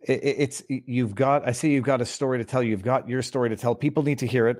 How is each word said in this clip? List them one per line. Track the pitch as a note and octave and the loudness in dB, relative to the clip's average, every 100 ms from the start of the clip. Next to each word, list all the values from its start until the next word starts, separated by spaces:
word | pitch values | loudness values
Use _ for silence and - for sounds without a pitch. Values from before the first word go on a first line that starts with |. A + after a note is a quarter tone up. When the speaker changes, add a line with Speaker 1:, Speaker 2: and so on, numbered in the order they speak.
Speaker 1:
at. | - | -4
Speaker 2:
it, | C3 | -2
it, | C#3 C#3 | 0 0
it's, | C#3 - - | -2 -4 -8
you've | C3+ - B2 A#2 G2+ | -8 -4 -2 -2 0
got, | C3+ C#3+ C3+ | 2 2 0
I | |
see | A#2+ D#3+ | 0 2
you've | C#3 B2 | 2 2
got | C3 | 0
a | A#2 | -2
story | - C3+ B2+ | -2 -2 -2
to | |
tell. | A2+ C3 | 0 0
You've | A#2+ G#2 | 0 0
got | G#2 C3 - | 0 0 0
your | B2+ | -4
story | B2+ C3 A#2+ | -2 -2 0
to | A2 | 0
tell. | A#2+ A#2+ | 0 0
People | D3 D#3 | 0 0
need | C#3+ C3+ | 0 0
to | A#2+ | 0
hear | B2 | 2
it, | A#2 | 2